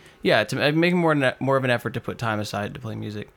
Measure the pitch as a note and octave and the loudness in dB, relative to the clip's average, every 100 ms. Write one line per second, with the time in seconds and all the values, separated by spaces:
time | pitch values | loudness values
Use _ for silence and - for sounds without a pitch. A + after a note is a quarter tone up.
0 | - - - C3 G#2+ C3 C3 D3+ E3+ F3+ | -12 -6 2 2 2 0 2 4 2 4
1 | E3 D3+ C3 - C3 C3+ B2+ A#2+ - A2+ | 2 4 2 0 0 0 2 0 -2 -6
2 | - F#2+ A#2 G#2+ G#2 G#2 G#2 G2 A2+ G#2+ | -8 -6 -4 -4 -4 -4 -6 -8 -10 -10
3 | G#2+ G#2 - | -8 -10 -12